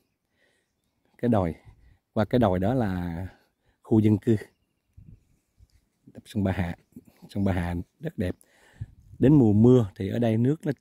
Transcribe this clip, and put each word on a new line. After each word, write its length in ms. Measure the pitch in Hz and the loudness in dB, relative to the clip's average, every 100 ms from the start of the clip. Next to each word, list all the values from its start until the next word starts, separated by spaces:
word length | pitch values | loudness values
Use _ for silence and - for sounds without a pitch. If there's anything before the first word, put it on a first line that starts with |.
| _ _ _ _ _ _ _ _ _ _ _ _ | _ _ _ _ _ _ _ _ _ _ _ _
Cái 120 | 120 | 0
đồi, 260 | 110 87 - - - _ _ _ | 0 0 -4 -14 -20 _ _ _
qua 120 | 113 104 | -4 -2
cái 140 | 127 | 2
đồi 200 | 107 90 | 2 0
đó 140 | 95 | -2
là 540 | 131 107 92 87 82 92 - _ _ _ _ | -2 -2 -4 -6 -8 -12 -16 _ _ _ _
khu 160 | - 110 | -2 2
dân 180 | 107 104 | 2 2
cư. 180 | - 107 - _ _ _ _ _ - - _ _ _ _ _ _ _ _ _ | 0 -2 -4 _ _ _ _ _ -20 -20 _ _ _ _ _ _ _ _ _
Đập 180 | - - | -20 -12
sông 180 | 110 | -4
Ba 80 | 95 | -4
Hạ, 240 | 92 85 82 _ - - _ - | -2 -6 -10 _ -20 -20 _ -14
sông 140 | 107 | -6
Ba 100 | 98 | -2
Hạ 220 | 90 87 87 - _ | -2 -4 -6 -10 _
rất 180 | 156 - | -12 -8
đẹp. 180 | 90 - _ _ _ - - _ _ - | -8 -8 _ _ _ -20 -20 _ _ -2
Đến 140 | 123 | 2
mùa 200 | 151 113 | 4 4
mưa 380 | 104 120 127 101 - | 6 6 6 2 -4
thì 140 | 98 | -8
ở 100 | 113 | -4
đây 180 | 117 110 | -2 0
nước 280 | 123 156 156 | -2 -2 -6
nó 60 | 135 | -6